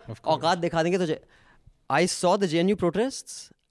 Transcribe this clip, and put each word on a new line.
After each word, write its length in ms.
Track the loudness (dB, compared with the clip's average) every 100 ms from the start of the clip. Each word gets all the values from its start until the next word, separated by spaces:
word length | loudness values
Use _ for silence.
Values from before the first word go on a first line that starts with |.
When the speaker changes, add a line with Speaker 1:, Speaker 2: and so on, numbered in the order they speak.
| -4
Speaker 1:
of 120 | -8
course. 180 | -2 0
Speaker 2:
"औकात 140 | 2 0 0
दिखा 180 | 0
देंगे 140 | 2 0 0
तुझे." 120 | -4 -10 _ _ _ _ _ -2
I 160 | 2 2
saw 300 | 2 2 2
the 100 | 2
J 120 | 2
N 100 | 0
U 60 | 0
protests, 760 | 0 0 -2 -6 -14 -18 -20 _ _